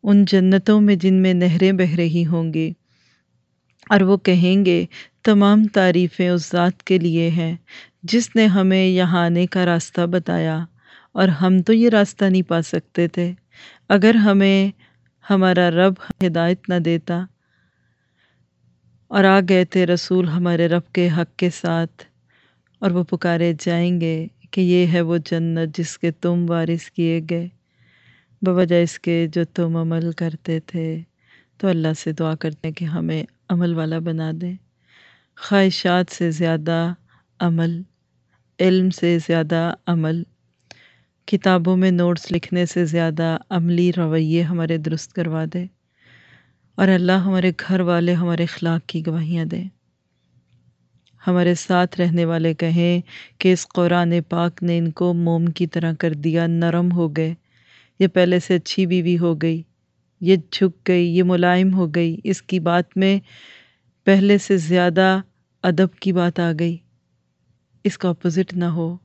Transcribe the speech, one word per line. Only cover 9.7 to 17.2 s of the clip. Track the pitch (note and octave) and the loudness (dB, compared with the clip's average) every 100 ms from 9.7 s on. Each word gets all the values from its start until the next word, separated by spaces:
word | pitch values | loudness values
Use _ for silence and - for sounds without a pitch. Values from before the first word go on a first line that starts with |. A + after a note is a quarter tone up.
| E3+ - - | 0 -2 -4
بتایا، | E3+ F3+ - F3 D#3+ D#3+ E3 _ _ - _ | -2 -2 -2 -4 -2 -4 -8 _ _ -20 _
اور | - F#3+ | 0 0
ہم | D3+ F#3 F#3 | 2 2 2
تو | F3 | 4
یہ | A3+ A#3 | 4 4
راستہ | A3 G3+ - | 4 0 0
نہیں | G3 F#3 | 0 0
پا | F3 E3 | 0 -4
سکتے | D#3+ E3 _ - E3+ | -2 -8 _ -4 -2
تھے۔ | F3 F3 F3+ _ - - - - | -2 -6 -6 _ -20 -20 -20 0
اگر | G3 G#3+ | 4 4
ہمیں | A#3 G#3 G3 G3 G3 G3 - _ _ _ _ - | 4 4 4 4 4 0 -4 _ _ _ _ 0
ہمارا | G3 F#3 F3+ F3 | 2 4 4 2
رب | E3 F#3+ F#3 - - F#3 | 4 2 0 -12 -4 -2
ہدایت | E3 E3+ F3+ - | 0 0 -2 -2
نہ | |
دیتا | F3+ E3 E3 - F3 | -2 0 -2 -4 -8